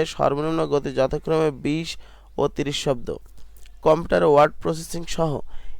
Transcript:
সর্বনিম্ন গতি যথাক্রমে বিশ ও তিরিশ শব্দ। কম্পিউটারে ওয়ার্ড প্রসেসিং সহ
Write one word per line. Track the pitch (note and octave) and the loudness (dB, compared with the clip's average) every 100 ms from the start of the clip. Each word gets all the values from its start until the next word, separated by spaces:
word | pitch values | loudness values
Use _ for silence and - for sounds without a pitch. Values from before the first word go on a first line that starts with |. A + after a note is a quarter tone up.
| D#3+ | 4
সর্বনিম্ন | - C#3 C#3 D3+ E3 D#3+ | 0 0 0 -2 -2 0
গতি | C#3+ C3+ | 0 -2
যথাক্রমে | C3 C3 D3+ - D#3+ D#3 | 0 0 0 -2 0 0
বিশ | C3 C#3+ D3+ E3 - - - - - | -2 -2 -4 -4 -10 -14 -20 -12 -2
ও | C#3+ | -2
তিরিশ | - C#3 D3 | -2 -4 -4
শব্দ। | - B2+ G#2+ D2+ - - - - - - | -2 -2 -4 -8 -10 -14 -14 -16 -18 -2
কম্পিউটারে | D#3 D#3 E3+ F3+ E3+ | 4 4 4 4 6
ওয়ার্ড | C#3+ D3+ - | 6 6 2
প্রসেসিং | E3 D#3+ E3 E3+ E3 | -4 -4 -6 -8 -4
সহ | - E3 C#3 - - - - | 0 0 0 -4 -6 -4 -4